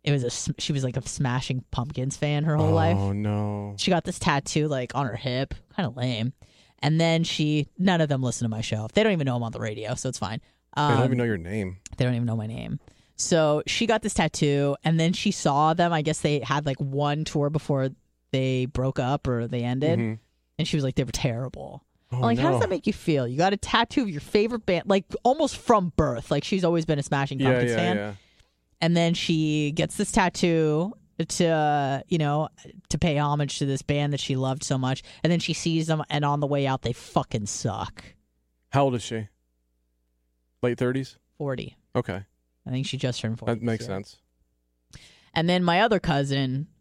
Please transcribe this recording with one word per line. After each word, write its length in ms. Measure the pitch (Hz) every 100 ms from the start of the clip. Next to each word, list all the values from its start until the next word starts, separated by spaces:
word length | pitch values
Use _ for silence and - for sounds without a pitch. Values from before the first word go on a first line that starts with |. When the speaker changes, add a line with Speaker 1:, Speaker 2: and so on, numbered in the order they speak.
Speaker 1:
it 80 | 151
was 120 | 143
a, 60 | 123
sm-, 220 | - - -
she 120 | -
was, 120 | 143
like, 120 | 131 131
a 100 | -
Smashing 560 | - 131 127 - 131 -
Pumpkins 440 | - 127 135 131 -
fan 280 | 147 147 156
her 100 | 151
whole 120 | 104
Speaker 2:
Oh, 40 |
Speaker 1:
life. 240 | 160 160 98 98 101
Speaker 2:
no. 580 | 104 104 104 104 101 101
Speaker 1:
She 140 | -
got 120 | 170 175
this 140 | -
tattoo, 480 | - 143 - 160 151
like, 260 | 135 123 131
on 100 | 139
her 80 | 113
hip. 380 | 131 127 135 - _ -
Kinda 140 | 151
lame. 420 | 123 127 110 120 - - _ _ _
And 220 | 143 160
then 220 | 165 165
she, 440 | 165 - 151 151 143 -
none 220 | 185 175
of 60 | 156
them 140 | 135
listen 220 | 127 - 120
to 40 |
my 120 | 110
show. 260 | 113 110 110
They 80 | -
don't 80 | 220
even 120 | 180 135
know 100 | 123
I'm 80 |
on 80 | 117
the 80 | 113
radio, 360 | 113 107 110 127
so 120 | 135
it's 120 | -
fine. 200 | 95 113 _ _ _ -
Speaker 2:
They 40 |
don't 140 | 147 135
Speaker 1:
Um, 40 | 131
Speaker 2:
even 120 | 123
know 60 |
your 140 | 117 101
name. 400 | 85 107 95 92 - -
Speaker 1:
They 80 | 123
don't 80 |
even 120 | 120 120
know 80 | 113
my 100 | 107
name. 320 | 117 - 147 - _ _ -
So 460 | - 170 156 151 -
she 220 | - 233
got 140 | 220
this 100 | 214
tattoo, 600 | - 165 - 151 143 143 139
and 160 | 160 165
then 140 | 165
she 180 | 196 208
saw 420 | - 165 139 156
them. 200 | 165 170
I 80 | 160
guess 180 | 151 156
they 200 | 156 147
had, 240 | 117 147 147
like, 120 | 135
one 440 | 139 135 147 147
tour 260 | 156 156 147
before 400 | 151 - 139 135 - _ _ _
they 340 | 135 131 127 127
broke 340 | - 131 -
up 260 | 127 143 135
or 220 | 120 117
they 160 | 123
ended. 340 | 120 127 147 139
Speaker 2:
Mm-hmm. 140 | 117 110 _ _ _ -
Speaker 1:
And 80 | 160
she 80 | 156
was 80 |
like, 120 | 135 139
"They 80 | 131
were 80 |
terrible." 720 | - 139 117 127 - 135 - _ _ _
Speaker 2:
Oh, 60 | 123
Speaker 1:
I'm 40 |
like, 140 | 233 233
"How 120 | 302
does 60 | 359
Speaker 2:
no. 40 |
Speaker 1:
that 100 | 427
make 160 | 349 -
you 40 |
feel? 320 | - - 147 120
You 120 | 131
got 160 | 185
a 40 | 202
tattoo 440 | - 226 233 -
of 80 | 214
your 100 | 147
favorite 460 | - 208 220 233 -
band, 180 | 175 -
like, 160 | 196 - -
almost 320 | 240 294 294 -
from 360 | - 214 180 -
birth." 340 | 147 117 -
Like, 140 | 147
she's 220 | - 190 175
always 200 | 170 160
been 140 | 147
a 40 |
Smashing 360 | - 143 139 135
Speaker 2:
Yeah, 120 | 135
Speaker 1:
Pumpkins 200 | 127 120
Speaker 2:
yeah, 60 | 113
Speaker 1:
fan. 180 | - 101
Speaker 2:
yeah. 160 | 104 101 _ _ _ _ _ _
Speaker 1:
And 160 | 165 170
then 160 | 170
she 580 | 175 - 160 156 151 147
gets 240 | 165 160 -
this 160 | 208
tattoo 800 | 233 180 - 175 165 156 151 185 - _ - 165
to, 220 | - 170
uh, 540 | 160 151 147 139 135 -
you 80 | 170
know, 320 | 147 147 156 _ - - _
to 80 | 151
pay 200 | 170 143
homage 420 | 147 147 143 -
to 60 | 143
this 160 | 135
band 300 | - 143 147
that 80 | 143
she 160 | - 131
loved 260 | 131 131 -
so 120 | 135
much. 260 | 127 135 - -
And 80 | 160
then 80 | 170
she 140 | -
sees 340 | 160 165 160 160
them, 160 | 156 -
and 160 | 151 147
on 160 | 147
the 60 | 143
way 200 | 143 139
out, 140 | 131
they 100 | 120
fucking 540 | 120 - 160 - 117 101
suck. 580 | - 117 104 90 - - _ _ _ _ _ _
Speaker 2:
How 120 | 139
old 120 | 139 123
is 80 |
she? 260 | - 113 107 _ _ _ _ _ _ _ _ _ _ _ _ _
Late 160 | 123 117
thirties? 400 | 123 131 135 - _ _
Speaker 1:
Forty. 400 | 143 127 - _ _ 123
Speaker 2:
Okay. 280 | 120 95 101 _ _ _ -
Speaker 1:
I 40 |
think 160 | 127 139
she 100 | 131
just 240 | 131 -
turned 160 | 110 113
forty 160 | 113
Speaker 2:
That 80 | 117
makes 200 | 117 113
Speaker 1:
this 60 | 107
year. 80 | 95
Speaker 2:
sense. 200 | 101 - _ _ _ _ _ _ _ - - - _
Speaker 1:
And 140 | - 170
then 140 | 180
my 180 | 175 175
other 180 | 226 190
cousin 680 | 170 143 139 139 135 131 151 _